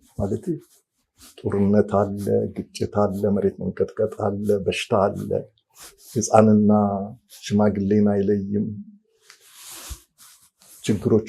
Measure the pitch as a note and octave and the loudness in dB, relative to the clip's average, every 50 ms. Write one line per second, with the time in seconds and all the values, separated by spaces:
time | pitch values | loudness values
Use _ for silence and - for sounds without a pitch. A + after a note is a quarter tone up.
0 | _ _ _ - G#2 G2 G#2+ - - F3+ D#3+ - - _ _ _ _ _ _ _ | _ _ _ -6 -6 -4 -4 -6 -6 -6 -8 -8 -8 _ _ _ _ _ _ _
1 | _ _ _ _ - - - - - G#2 G2+ G2+ G2+ G2 G#2 G#2 G2+ - - G2 | _ _ _ _ -20 -20 -16 -10 -6 -4 0 0 2 4 4 4 4 4 2 0
2 | G#2 G2+ G2+ G2+ G2+ G#2 G#2+ G#2+ G#2+ G#2+ - G2+ F#2 - - - A2 - - G2+ | 0 0 -2 -6 -2 0 0 0 0 -2 -6 -8 -12 -10 -8 -8 -8 -4 0 0
3 | G#2 G2 F#2+ G2 G#2 G#2 G2 G2+ - G2 - - F#2 F#2 F2+ - - - - - | 0 0 0 -2 0 0 0 2 0 -2 -2 -4 -8 -6 -4 -4 -4 -4 -4 -4
4 | A2 - - - G#2+ G#2 G2+ G2+ G#2 G#2 G#2 G2 F#2 F#2+ F#2 - - - A2+ G2+ | -4 -4 -4 -4 -4 -4 -4 -4 -2 0 0 0 0 -2 -4 -4 -2 0 0 2
5 | G2 G2+ F#2+ F#2+ G2+ G2+ G2 - - - _ _ _ _ _ - - - - _ | 2 2 0 -4 -6 -4 -4 -6 -6 -8 _ _ _ _ _ -20 -20 -20 -20 _
6 | - - - A#2+ - - - A2 A3 A3 G#3+ - - G2+ - G#2 G#2 G2+ G2 G2+ | -16 -8 -6 -4 -2 2 6 6 6 8 6 6 6 4 4 4 2 0 -2 -4
7 | G3 G3+ - - _ _ - - - - G#2 G#2 G#2 G#2+ G2+ G#2 G2 F#2+ G#2 G#2+ | -8 -10 -12 -18 _ _ -20 -16 -6 -2 0 2 2 2 0 0 0 0 2 2
8 | G#2 G#2 G2+ G2+ G2 G2 G#2 G2+ G2 - G3+ G#2 - - G#3 - - - - - | 4 2 2 0 0 0 0 -2 -2 -4 -4 -4 -4 -4 -6 -10 -12 -16 -20 -20
9 | _ _ _ _ _ - - _ _ - - - - - - - - - - - | _ _ _ _ _ -20 -20 _ _ -20 -20 -20 -20 -20 -20 -18 -16 -16 -16 -16
10 | _ _ _ _ - - - _ _ _ _ _ _ - - - - - G#2+ F#2 | _ _ _ _ -20 -20 -20 _ _ _ _ _ _ -20 -20 -10 -4 -4 -2 -2
11 | - A#2+ G#2+ G#2 - | 0 2 2 2 2